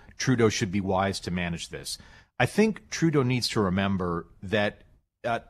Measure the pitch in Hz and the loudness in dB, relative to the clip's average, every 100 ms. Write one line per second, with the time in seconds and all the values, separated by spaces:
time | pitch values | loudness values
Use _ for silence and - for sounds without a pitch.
0 | - - - 120 113 - 101 98 92 92 | -20 -6 0 4 4 2 -2 -2 0 0
1 | 98 95 - 90 87 85 - 71 - - | 0 -2 -4 -4 -4 -6 -8 -12 -10 -12
2 | - - _ - 123 - 220 - - - | -14 -20 _ 0 0 4 2 0 -10 0
3 | 165 147 123 127 - 117 98 92 98 98 | 2 2 2 0 0 0 2 2 0 0
4 | 90 85 - - 98 107 104 - - _ | -2 -4 -6 -16 -2 0 0 -4 -20 _
5 | _ _ 117 117 | _ _ -4 -4